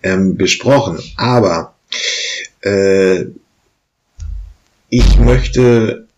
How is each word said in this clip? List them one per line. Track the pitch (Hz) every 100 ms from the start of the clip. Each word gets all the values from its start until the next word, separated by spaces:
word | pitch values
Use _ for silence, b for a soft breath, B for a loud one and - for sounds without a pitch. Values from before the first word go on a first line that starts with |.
ähm, | 95 95 95 85
besprochen, | 92 - - 139 95 78 - -
aber, | 117 123 98 82 82 _ _ B B B B B B _
äh, | - 98 98 95 95 92 - - _ _ _ _ _ _ _ - - - - - _ _ _
ich | 120 123 117
möchte | 117 127 - 127 123 117 107 - -